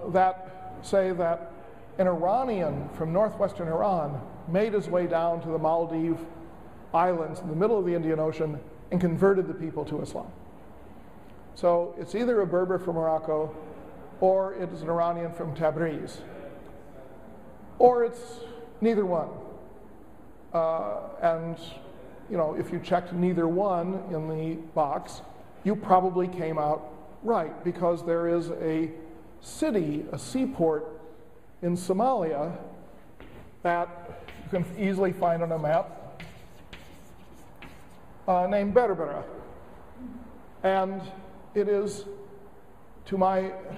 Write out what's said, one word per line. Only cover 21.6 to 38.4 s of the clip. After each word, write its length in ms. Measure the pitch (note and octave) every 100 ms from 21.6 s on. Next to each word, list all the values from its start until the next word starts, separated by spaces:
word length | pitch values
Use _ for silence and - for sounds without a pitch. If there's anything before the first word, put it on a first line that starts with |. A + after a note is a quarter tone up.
| - - - - - - -
you 80 | F#3+
know, 180 | D3+ -
if 160 | F3+
you 80 | F3
checked 340 | - F3+ F3+
neither 340 | F3 F3+ F3 E3
one 560 | F3 G3+ F3 F3 F#3+ F#3+
in 180 | D#3+ D#3
the 260 | D#3 D#3+ D#3+ -
box, 480 | - D3 D3 - - - - - -
you 120 | F#3+ G#3
probably 520 | - F#3 F#3 F3+ F3+
came 300 | F3+ D#3+ D#3
out 340 | D3 D3+ - - - -
right, 400 | G#3+ A3+ D#3+ -
because 420 | F3 F3 F3 F3 E3+
there 220 | E3+ E3+
is 220 | E3+ D#3+
a 400 | - D#3+ D#3+ D#3+ - - - - -
city, 640 | - - D#4 G#3+ D3+ - -
a 80 | -
seaport 840 | - B3+ C4 - E3 D3+ - - - - - - - -
in 140 | F3 F3
Somalia 800 | F3+ F#3+ B3 B3+ E3 C#3+ D#3 F3 - - - - - - - - - -
that 260 | F3+ F3 F3 - - - - -
you 60 | - F3+
can 60 | E3+ -
easily 340 | G3 F#3+ F#3+
find 300 | F3+ F3 E3+
on 100 | E3+
a 80 | E3
map, 680 | D3+ E3 G3 - - - - - - - - - - - - - - - - - - - - - - - -
uh, 200 | F3+